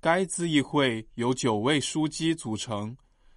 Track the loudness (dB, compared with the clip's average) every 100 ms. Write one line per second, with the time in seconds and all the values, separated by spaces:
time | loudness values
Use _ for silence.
0 | 4 2 2 -2 2 2 2 2 2 0
1 | -8 -4 -2 0 0 2 2 0 0 -2
2 | -2 0 -2 -2 -4 -6 -4 -6 -6 -10
3 | _ _ -20